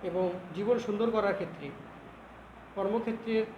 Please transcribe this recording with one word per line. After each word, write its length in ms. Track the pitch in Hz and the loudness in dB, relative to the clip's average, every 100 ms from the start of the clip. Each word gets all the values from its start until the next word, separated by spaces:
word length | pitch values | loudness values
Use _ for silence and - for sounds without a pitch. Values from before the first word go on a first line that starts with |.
এবং 280 | 185 175 185 180 - 160 | 0 2 2 0 -6 -2
জীবন 240 | 208 233 | 4 4
সুন্দর 320 | 220 208 233 | 2 2 4
করার 220 | 220 202 | 4 4
ক্ষেত্রে 360 | 185 165 - 143 - - - - - - - - - - - | 2 -2 -6 -10 -10 -14 -16 -16 -16 -16 -16 -16 -18 -10 -2
কর্মক্ষেত্রের 720 | 196 226 226 220 226 220 220 | 2 2 2 -2 2 2 2